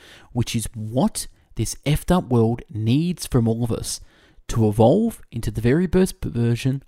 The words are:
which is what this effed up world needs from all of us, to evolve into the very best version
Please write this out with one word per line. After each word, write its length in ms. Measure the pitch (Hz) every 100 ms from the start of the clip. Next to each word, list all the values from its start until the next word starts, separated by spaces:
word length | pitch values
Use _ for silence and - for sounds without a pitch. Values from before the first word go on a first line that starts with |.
| - - -
which 220 | 123 -
is 140 | 117 107
what 540 | 113 107 120 214 - - - _
this 220 | - 110 - -
effed 280 | 151 -
up 140 | 180 -
world 320 | 120 113 117 -
needs 560 | 107 107 131 170 165
from 240 | - 135 113
all 160 | 113
of 80 | 120
us, 280 | - - - - _ _ _ -
to 220 | 113 110
evolve 540 | 104 113 175 226 - -
into 200 | 117 113
the 120 | 107
very 240 | 113 147 185
best 360 | 185 185 -
version 600 | - 120 117 117 131 135